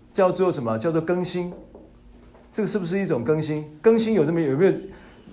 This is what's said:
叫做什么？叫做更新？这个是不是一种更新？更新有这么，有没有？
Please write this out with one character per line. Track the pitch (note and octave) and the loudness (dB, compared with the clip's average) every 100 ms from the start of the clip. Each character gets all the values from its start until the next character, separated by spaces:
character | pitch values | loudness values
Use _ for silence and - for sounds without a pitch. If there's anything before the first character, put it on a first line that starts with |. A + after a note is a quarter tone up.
| - | -6
叫 | - F#3 | 2 2
做 | F3 F3+ | 4 0
什 | C#3 | 0
么？ | A2+ A2 | -2 -2
叫 | E3 | 0
做 | D#3+ | 0
更 | D#3+ F3+ | 0 -2
新？ | F3 F3+ F3 - - - - - - - - - - | -2 -6 -8 -10 -18 -20 -20 -20 -20 -20 -20 -20 -10
这 | - | -6
个 | F#3+ | -4
是 | G#3 | -4
不 | |
是 | E3 G3 | -4 -4
一 | F3 | -2
种 | B2+ | -2
更 | A#2+ D#3 | 0 -2
新？ | D3+ D3+ D3+ - | -2 -6 -8 0
更 | A3+ A3+ | 4 4
新 | A3 | 2
有 | G3+ D3+ | 2 2
这 | |
么， | E3+ | 2
有 | D3 C3+ | 0 2
没 | F#3+ | 2
有？ | - - - - - - | 2 -6 -18 -20 -20 -20